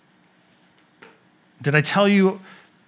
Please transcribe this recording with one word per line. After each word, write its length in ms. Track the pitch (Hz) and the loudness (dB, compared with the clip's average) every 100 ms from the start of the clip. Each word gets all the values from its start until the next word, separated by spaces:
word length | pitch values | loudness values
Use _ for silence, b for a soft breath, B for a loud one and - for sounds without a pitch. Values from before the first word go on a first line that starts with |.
| _ _ _ _ _ _ _ _ _ _ - _ _ _ _ - | _ _ _ _ _ _ _ _ _ _ -20 _ _ _ _ -12
Did 140 | 139 151 | -2 -2
I 60 | |
tell 260 | - 196 202 | 0 0 0
you, 320 | 202 190 185 b b b _ | 2 0 -2 b b b _